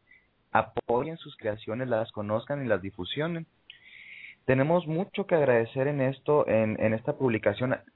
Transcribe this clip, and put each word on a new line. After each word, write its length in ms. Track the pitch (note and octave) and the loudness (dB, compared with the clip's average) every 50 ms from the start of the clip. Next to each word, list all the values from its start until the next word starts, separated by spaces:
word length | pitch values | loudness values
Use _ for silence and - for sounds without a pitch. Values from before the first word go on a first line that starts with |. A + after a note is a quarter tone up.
| _ _ _ _ _ _ _ _ _ _ | _ _ _ _ _ _ _ _ _ _
Apoyen 640 | - A2+ - - - - - - A#2 A#2+ C#3 D#3+ E3 | 0 0 0 0 -4 -6 -2 0 0 0 -2 -4 -8
sus 200 | E3 - D3+ - | -12 -14 -16 -14
creaciones, 520 | - - G#2+ G#2 A2 - - A2 A#2+ C3 B2+ | -8 -6 -6 -6 -6 -6 -8 -6 -6 -2 -2
las 240 | A#2 A2 A2+ - | 0 -2 -2 -4
conozcan 520 | - G#2+ G#2 G2+ G#2+ A2+ - - C#3+ C#3+ C3+ | -6 -8 -4 -2 -2 -4 -4 -4 -6 -4 -2
y 40 | A#2 | 0
las 120 | G#2+ F#2 | 0 0
difusionen. 680 | F2+ G2 - - F2+ - - C#3 D3+ E3+ E3+ E3 D#3+ - _ _ _ - - _ _ - - - - - - - - - - _ _ | -2 -4 -10 -10 -10 -8 -6 -4 -4 -4 -4 -6 -8 -12 _ _ _ -20 -20 _ _ -20 -20 -20 -20 -20 -20 -20 -20 -20 -20 _ _
Tenemos 420 | - C3 C3+ C3+ D3+ E3+ F3+ D#3+ | 2 2 4 4 2 2 0 0
mucho 400 | D3+ D#3 E3 G3+ - - - - | -2 -4 -4 -4 -4 -6 -6 -2
que 80 | - F3+ | 0 2
agradecer 540 | D#3+ C#3+ B2+ A#2+ A#2 A#2 A2+ - C3 C3 C#3+ | 2 4 4 4 4 2 0 -2 -2 -2 0
en 120 | D3 C#3 | 0 0
esto, 460 | C3 C3+ C3+ - - - D3 D3 - | 0 -2 -2 -2 0 2 2 4 4
en, 340 | - A2 A2+ A2 A2 G#2+ - | 4 4 2 2 2 0 0
en 140 | - A2 A2 | 0 0 0
esta 200 | A2 - - D3 | 0 -2 -4 -2
publicación. 640 | - C3+ B2+ A2+ G#2+ - G#2+ G2+ - B2 C3 B2+ - - _ _ | 0 0 0 2 2 0 0 0 0 0 -2 -2 -4 -6 _ _